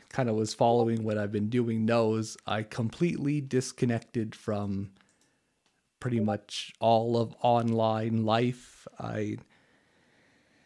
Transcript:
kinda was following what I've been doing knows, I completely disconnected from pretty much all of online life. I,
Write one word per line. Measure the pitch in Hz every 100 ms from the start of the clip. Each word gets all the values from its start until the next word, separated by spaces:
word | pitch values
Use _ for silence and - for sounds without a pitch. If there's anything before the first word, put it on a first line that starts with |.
| -
kinda | - 120 110
was | 107
following | - 120 120 117 113
what | 110 107
I've | 104
been | 107 107
doing | 123 117 113
knows, | 110 117 110 110 110 - -
I | 107
completely | 110 - 113 - 175 - 143 147
disconnected | 131 127 - - 123 113 - 120 110 -
from | - 104 101 98 98 - _ _ _ _ _ _ _ _ _ -
pretty | 123 117
much | 107 104 - - - -
all | 113 113 117 117
of | 113 -
online | 127 120 117 113 110 110 113 113
life. | 110 113 123 127 - - - -
I, | 113 110 107 107 - _ _ _ _ _ _ _ _ _ _ _